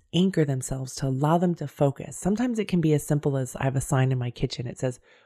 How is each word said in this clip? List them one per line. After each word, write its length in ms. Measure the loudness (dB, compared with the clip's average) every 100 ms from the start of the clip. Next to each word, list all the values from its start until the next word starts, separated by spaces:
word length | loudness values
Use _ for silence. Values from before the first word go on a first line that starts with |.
| -4
anchor 320 | 2 2 2 2
themselves, 480 | 0 -4 -6 -8 -4
to 100 | -2
allow 320 | 0 2 4
them 160 | 2 0
to 120 | -4
focus. 500 | 0 0 0 -10 -6
Sometimes 420 | -2 0 0 -2
it 80 | 0
can 140 | 2
be 120 | 4
as 140 | 2 2
simple 280 | 0 2 -2
as, 200 | -4 -2
I 80 |
have 120 | -2 -2
a 60 |
sign 300 | 0 2 2
in 80 | 0
my 100 | -4
kitchen. 380 | -4 -4 -4 -8
It 100 | -4
says, 220 | -4 -4 _ _